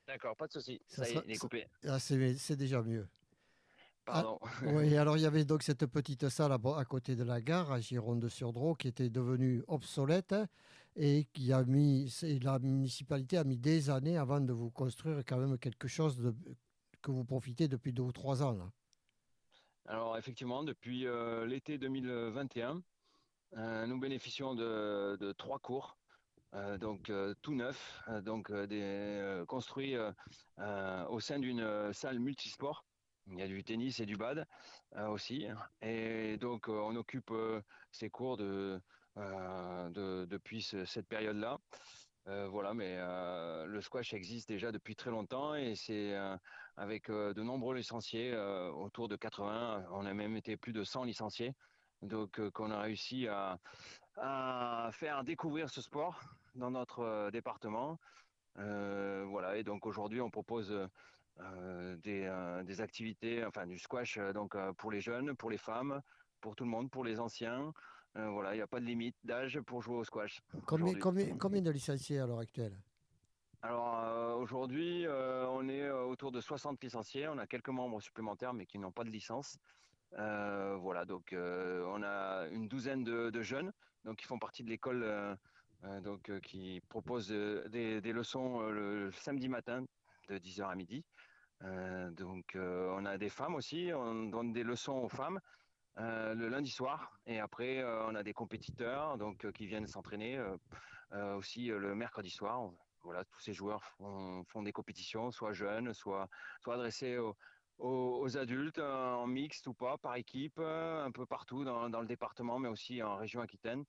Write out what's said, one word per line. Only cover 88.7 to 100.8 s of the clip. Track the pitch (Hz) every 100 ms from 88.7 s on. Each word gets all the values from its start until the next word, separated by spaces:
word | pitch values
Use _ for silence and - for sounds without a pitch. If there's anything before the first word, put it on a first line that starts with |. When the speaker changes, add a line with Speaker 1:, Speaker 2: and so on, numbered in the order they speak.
Speaker 1:
le, | 104 101 104 98
le |
samedi | - - 139 127
matin | 120 - 123 127 _ _ _ -
de | 98
dix | 90 95
heures | 98
à | 92
midi. | 90 127 - - - - _ -
Euh, | 95 92 92 92 90
donc, | 82 92 92 - 92
euh, | 92 90 92 95
on | 98
a | 98
des | 104
femmes | - 147 156
aussi, | - 160 175
on | 151 117 113 110
donne | 113 120
des | 117
leçons | 117 120 - 131
aux | 113
femmes, | 123 143 185 - - _ _ _ -
euh, | 113 113 110 113
le | 113
lundi | 135 135
soir. | - 127 151 - - -
Et | 113
après, | 104 - 123 131
euh, | 127 110 110
on |
a | 107
des | 104
compétiteurs, | - 110 113 - 127 120 135 156 123
donc, | 107 98
euh, | 104
qui | - 101
viennent | 107 101
s'entraîner, | 101 - 104 113 135
euh, | 104 92 - -